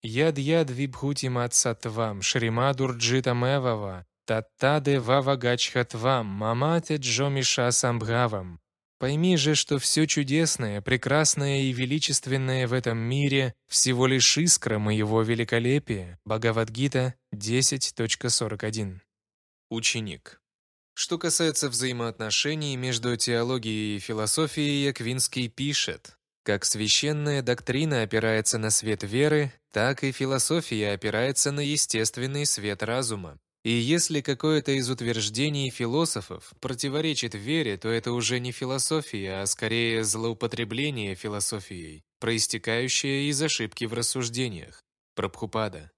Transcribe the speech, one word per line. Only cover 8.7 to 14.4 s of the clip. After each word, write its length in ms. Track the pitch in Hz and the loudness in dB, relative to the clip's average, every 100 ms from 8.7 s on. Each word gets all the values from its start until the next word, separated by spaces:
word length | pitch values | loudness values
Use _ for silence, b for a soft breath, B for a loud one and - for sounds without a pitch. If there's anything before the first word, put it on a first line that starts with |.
| _ _ _ | _ _ _
Пойми 360 | 131 147 180 175 | -2 2 4 6
же, 180 | 143 | 6
что 260 | 147 - 143 | 2 2 0
всё 260 | - - 156 | 2 2 4
чудесное, 760 | - 139 147 165 - 113 101 | 2 2 2 2 0 -2 -2
прекрасное 840 | - 127 123 143 156 - 139 139 | 0 0 4 4 4 2 2 2
и 100 | 135 | 0
величественное 960 | 123 127 151 - 143 - 131 131 131 127 | 0 -2 0 0 0 0 0 0 0 0
в 60 | |
этом 240 | 127 120 113 | 0 0 -2
мире 560 | 113 135 143 139 127 - _ | 0 2 2 2 0 -4 _
всего 400 | - - 123 131 | 2 2 4 4
лишь 300 | 131 - | 6 4
искра 420 | - | 4